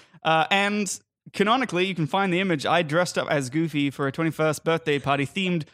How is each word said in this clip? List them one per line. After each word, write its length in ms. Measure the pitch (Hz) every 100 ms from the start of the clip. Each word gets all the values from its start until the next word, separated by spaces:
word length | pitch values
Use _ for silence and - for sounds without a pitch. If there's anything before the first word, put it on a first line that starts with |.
| - -
Uh, 240 | 160 160 156
and 480 | 196 202 208 196 - - _ -
canonically, 520 | - 202 247 262 170
you 100 | 190 175
can 100 | 151
find 260 | 196 196
the 60 | 175
image. 240 | 190 160
I 180 | 113 165
dressed 360 | 160 156 180 -
up 100 | -
as 220 | 151 127
Goofy 400 | 151 165 147 143
for 160 | - 139
a 60 |
twenty-first 500 | 131 160 151 156 147
birthday 340 | 165 165 160 143
party 260 | 135 139 139
themed 380 | - 185 175 147